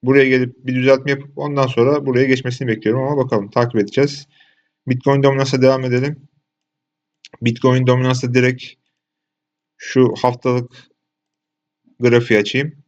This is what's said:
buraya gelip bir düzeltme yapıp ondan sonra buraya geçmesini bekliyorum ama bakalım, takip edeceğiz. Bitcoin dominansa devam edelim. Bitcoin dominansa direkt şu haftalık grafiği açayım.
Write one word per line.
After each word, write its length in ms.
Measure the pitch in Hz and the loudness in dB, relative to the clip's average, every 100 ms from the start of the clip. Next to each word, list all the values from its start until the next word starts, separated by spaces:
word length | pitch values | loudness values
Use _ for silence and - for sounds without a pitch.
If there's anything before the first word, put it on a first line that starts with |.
buraya 260 | 123 139 135 | 4 4 4
gelip 360 | 131 127 - 127 | 2 0 -6 -6
bir 100 | 127 | -2
düzeltme 360 | 131 135 135 | 2 2 2
yapıp 260 | 139 - - | -6 -8 -10
ondan 300 | 147 143 131 | -6 -2 -2
sonra 380 | 123 123 147 139 | 0 0 0 -2
buraya 200 | 123 135 | 0 2
geçmesini 420 | 131 131 123 127 | 0 -2 -6 -6
bekliyorum 360 | 107 107 123 | -2 -2 -2
ama 140 | 131 147 | -2 -2
bakalım, 320 | 127 110 101 | -2 -2 -2
takip 260 | - 120 113 | -2 0 0
edeceğiz. 520 | 101 - 143 - - _ _ _ _ _ - | -2 0 -2 -4 -20 _ _ _ _ _ -6
Bitcoin 360 | 131 143 139 | -4 0 2
dominansa 380 | 139 135 139 135 | 2 0 -2 2
devam 240 | 131 131 127 | 2 2 -2
edelim. 440 | 123 139 156 _ _ _ _ _ _ _ _ _ _ - - | -2 -4 -8 _ _ _ _ _ _ _ _ _ _ -20 -6
Bitcoin 460 | 120 117 131 127 127 | -4 0 0 2 2
dominansa 460 | 123 127 127 123 | 2 0 -2 0
direkt 300 | 123 123 127 - - _ _ _ _ _ _ _ _ _ _ | 0 0 -2 -14 -20 _ _ _ _ _ _ _ _ _ _
şu 360 | - 131 127 - | -4 2 2 2
haftalık 500 | 127 123 131 123 120 - _ _ _ _ _ _ _ _ _ _ _ _ | -2 -2 -4 -4 -6 -18 _ _ _ _ _ _ _ _ _ _ _ _
grafiği 400 | 120 120 120 110 | 2 2 2 0
açayım. 440 | 104 127 151 - | 0 -4 -6 -12